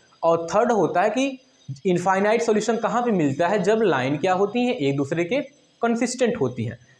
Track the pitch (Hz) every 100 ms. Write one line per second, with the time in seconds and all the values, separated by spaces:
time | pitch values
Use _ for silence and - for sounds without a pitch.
0 | _ _ 165 165 165 202 240 220 156 175
1 | 214 247 269 262 _ _ - 131 190 175
2 | 180 190 208 233 233 208 220 220 202 226
3 | 240 190 147 135 170 208 180 214 208 135
4 | 131 147 185 185 196 240 247 143 139 139
5 | 135 165 175 269 277 _ _ _ 233 233
6 | 240 - 240 - 123 120 113 - _